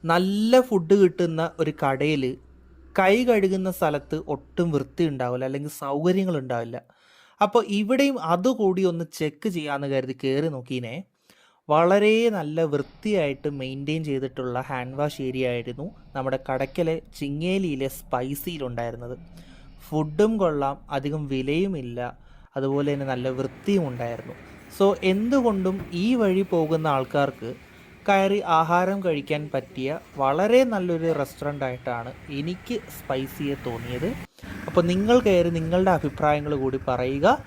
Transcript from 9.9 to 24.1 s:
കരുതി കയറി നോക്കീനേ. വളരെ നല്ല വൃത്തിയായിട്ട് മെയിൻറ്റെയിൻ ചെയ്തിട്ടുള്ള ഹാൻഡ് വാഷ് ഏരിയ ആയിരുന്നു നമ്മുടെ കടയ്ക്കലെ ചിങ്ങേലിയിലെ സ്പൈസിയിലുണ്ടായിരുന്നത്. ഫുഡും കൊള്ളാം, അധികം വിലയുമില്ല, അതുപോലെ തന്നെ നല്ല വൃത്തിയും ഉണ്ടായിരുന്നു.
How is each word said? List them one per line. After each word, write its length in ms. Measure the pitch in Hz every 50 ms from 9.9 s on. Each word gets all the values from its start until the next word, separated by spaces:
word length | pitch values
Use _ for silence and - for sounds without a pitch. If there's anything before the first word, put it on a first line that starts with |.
കരുതി 220 | 139 135 127 127 127 127
കയറി 280 | - 135 131 139 151 165 147
നോക്കീനേ. 400 | 131 123 - 135 127 120 113 120 165 196 _ _ _ _ _ - _ _ _ _ _ _ -
വളരെ 420 | 151 156 170 175 190 202 202 214 220 226 233 233 214
നല്ല 280 | 185 156 147 151 160 165 151 143
വൃത്തിയായിട്ട് 760 | 143 143 - - - - 214 208 190 156 143 139 - - 151 143 139
മെയിൻറ്റെയിൻ 420 | 131 131 135 135 139 147 151 160 160 151
ചെയ്തിട്ടുള്ള 460 | 139 135 135 131 127 - 127 127 120 123 127 131
ഹാൻഡ് 280 | 139 127 123 127 131 139
വാഷ് 200 | 147 151 - - 135
ഏരിയ 240 | 131 127 131 131 123 123
ആയിരുന്നു 340 | 120 113 123 120 127 147 196 - - - - -
നമ്മുടെ 260 | 139 131 135 131 131 - -
കടയ്ക്കലെ 480 | 131 131 139 135 - - 170 165 160 160 - - - -
ചിങ്ങേലിയിലെ 720 | 147 139 143 151 165 180 190 196 190 170 143 131 135 135 - -
സ്പൈസിയിലുണ്ടായിരുന്നത്. 1160 | - - - 123 127 131 143 139 - 180 170 151 135 123 123 117 117 117 117 120 120 120 123 170 170 - - - - - - - - - - - - -
ഫുഡും 440 | 151 156 151 151 151 160 208 220 226 214 196
കൊള്ളാം, 340 | 170 151 143 139 139 139 - - - 151 139
അധികം 260 | 135 147 147 156 147 139 135
വിലയുമില്ല, 680 | 131 131 135 147 165 190 196 190 151 127 120 120 120 123 123 - - - - - - - - _
അതുപോലെ 320 | 135 135 135 139 143 143 143 143
തന്നെ 140 | 139 139 135 131
നല്ല 140 | 127 123 131 127 127
വൃത്തിയും 440 | 131 127 - - - - 202 190 165 139
ഉണ്ടായിരുന്നു. 440 | 123 120 123 120